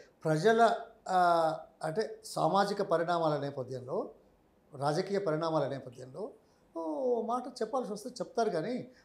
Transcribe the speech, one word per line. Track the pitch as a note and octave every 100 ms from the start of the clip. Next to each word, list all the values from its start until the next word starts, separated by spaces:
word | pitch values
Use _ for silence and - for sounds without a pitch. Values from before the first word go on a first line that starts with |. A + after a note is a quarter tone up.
| - _
ప్రజల, | D#3+ D#3 G#3 A3+ A3+ F3 - - -
ఆ, | F#3 F3 E3+ D#3+ - - _
అంటే | D#3+ D#3+ G#3+ - -
సామాజిక | D#3+ D#3+ F#3+ G3 G#3
పరిణామాల | F#3+ E3 E3+ E3+ D#3 D3
నేపథ్యంలో, | C#3 C3 B2 B2+ A#2+ F#3 C#4+ - _ _ _ _ _ C3
రాజకీయ | C#3+ D#3 F#3+ G3
పరిణామాల | D#3 D#3 E3 D#3 C3
నేపథ్యంలో, | C3 B2+ A#2+ B2+ D3+ B3+ - _ _ _ E4
ఓ | D#4+ D4 B3+ A#3
మాట | A3 B3 B3+
చెప్పాల్సి | - A3 C4 G3+
వస్తే | G3 B3
చెప్తారు, | - F3 - G#3+
కానీ | E3+ F#3+ B3 - -